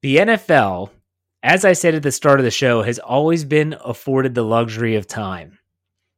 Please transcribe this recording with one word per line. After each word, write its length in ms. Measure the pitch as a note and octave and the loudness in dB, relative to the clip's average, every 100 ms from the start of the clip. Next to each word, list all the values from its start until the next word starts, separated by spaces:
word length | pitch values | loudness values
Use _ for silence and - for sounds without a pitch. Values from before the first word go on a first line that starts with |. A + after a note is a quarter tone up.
The 200 | C#3 C#3 | 2 2
N 80 | G#3 | 4
F 200 | A3 - | 0 2
L, 440 | D#3 G#2 F2+ G2 _ _ _ _ _ | 2 2 -4 -10 _ _ _ _ _
as 220 | A#2+ F3+ | 0 2
I 80 | G3 | 4
said 220 | F3 F3 | 2 2
at 100 | D#3+ | 0
the 80 | D3 | -2
start 260 | B2 D3+ C#3 | -2 2 4
of 60 | |
the 80 | B2+ | 2
show, 300 | - C3 A#2 | 0 0 0
has 160 | G#2+ A#2 | 0 -6
always 440 | - B2+ D#3 E3 | -2 0 0 0
been 320 | C#3+ D3+ D3+ D#3 | 0 0 -2 -6
afforded 500 | - A#2 - C3 C3 | -10 -10 -4 -2 0
the 100 | B2 | -2
luxury 500 | A2 A2+ A#2 A2 A#2 | 0 0 -2 -4 -2
of 140 | G#2+ G2 | -2 -4
time. 500 | - G2+ F#2 D2+ _ _ _ _ _ _ | -10 -10 -10 -14 _ _ _ _ _ _